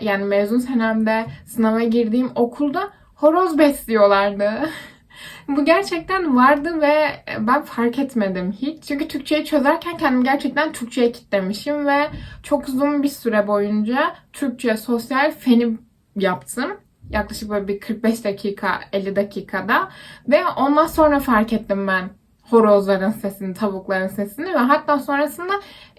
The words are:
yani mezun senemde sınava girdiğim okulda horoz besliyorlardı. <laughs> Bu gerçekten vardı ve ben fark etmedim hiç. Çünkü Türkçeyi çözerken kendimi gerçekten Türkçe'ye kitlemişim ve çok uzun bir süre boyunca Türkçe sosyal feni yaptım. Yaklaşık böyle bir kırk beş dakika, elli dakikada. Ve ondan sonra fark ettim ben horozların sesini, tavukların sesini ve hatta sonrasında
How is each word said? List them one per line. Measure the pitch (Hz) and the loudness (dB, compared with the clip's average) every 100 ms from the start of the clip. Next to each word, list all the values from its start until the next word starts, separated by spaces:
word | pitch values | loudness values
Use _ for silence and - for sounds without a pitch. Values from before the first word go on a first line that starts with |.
yani | 214 196 | -2 -2
mezun | 202 202 208 240 | 0 2 2 0
senemde | 247 247 226 220 220 220 226 - - | 0 0 0 0 0 0 -2 -10 -10
sınava | - 220 226 | 0 2 2
girdiğim | 233 233 220 240 254 - | 2 2 2 0 0 0
okulda | 240 - 294 339 403 - _ - | -2 0 -2 -2 -6 -8 _ 0
horoz | 294 339 370 294 | 4 4 2 4
besliyorlardı. | 294 277 - 214 202 196 202 202 208 | 4 2 0 4 6 4 2 0 -2
<laughs> | 226 302 - - - _ - - - - | -2 -6 -8 -16 -20 _ -20 -20 -12 -4
Bu | 277 294 | 0 4
gerçekten | 339 403 339 330 381 339 247 | 4 2 -4 -4 -2 2 4
vardı | 262 294 311 330 | 6 4 0 0
ve | 294 302 302 - - - | 2 4 2 -2 -8 -4
ben | 214 285 | 0 0
fark | 302 - 240 240 | -2 -2 -2 0
etmedim | 277 233 196 185 185 | -4 -2 -2 -2 -6
hiç. | 190 277 320 | -6 -8 -8
Çünkü | - 285 311 | -6 -6 -6
Türkçeyi | 285 - 311 302 | -8 -2 -2 0
çözerken | 302 269 330 339 330 | 0 2 0 -2 -4
kendimi | 302 254 | 0 2
gerçekten | 254 285 285 285 311 | 2 0 -2 -2 -4
Türkçe'ye | - 233 262 240 | -4 -8 0 0
kitlemişim | - - 202 185 214 294 294 285 | -2 -4 -2 -2 -4 -4 -2 0
ve | 285 302 - - - | 0 0 -6 -14 -16
çok | - 294 285 | -2 -2 -2
uzun | 262 285 294 | -2 0 0
bir | 277 | -2
süre | - 233 214 208 | -2 -2 0 2
boyunca | 208 208 214 214 262 339 - _ | 0 0 0 0 0 -2 -4 _
Türkçe | - 277 240 240 214 | -6 -6 -2 -2 -2
sosyal | - 233 - 262 302 | -2 -4 -2 0 0
feni | 302 262 233 233 220 _ _ _ 202 | 0 2 4 2 -4 _ _ _ -4
yaptım. | 190 180 - 240 302 403 _ _ - | -2 -2 -8 -6 -6 -8 _ _ -8
Yaklaşık | 214 208 214 214 | -6 -6 -8 -6
böyle | 208 196 | -4 -4
bir | 202 | -6
kırk | - 214 | -6 -2
beş | 220 226 | -2 0
dakika, | 208 202 202 202 196 - - | -2 -4 -6 -4 -4 -4 -4
elli | 196 196 196 | -6 -2 -2
dakikada. | 208 - - 196 196 285 381 - - - - | -2 -4 -8 -6 0 0 0 -8 -20 -12 2
Ve | 302 359 - | 2 2 0
ondan | 269 294 330 | 2 4 2
sonra | 320 302 285 | 4 4 4
fark | 277 220 220 | 2 2 2
ettim | 220 - 196 196 | -2 -2 -2 0
ben | 190 185 - _ _ - | -2 -4 -12 _ _ 2
horozların | 233 214 202 196 190 190 | 4 6 6 4 0 0
sesini, | 214 202 - 190 | -4 -6 -8 -8
tavukların | 180 208 190 185 190 190 | -4 -4 -4 -4 -2 -2
sesini | 208 208 - 359 | -4 -8 -6 -2
ve | 311 | 0
hatta | 254 302 302 285 | 2 2 2 -2
sonrasında | 285 277 294 294 359 403 - - - | -2 -2 -2 -4 -6 -6 -8 -20 -20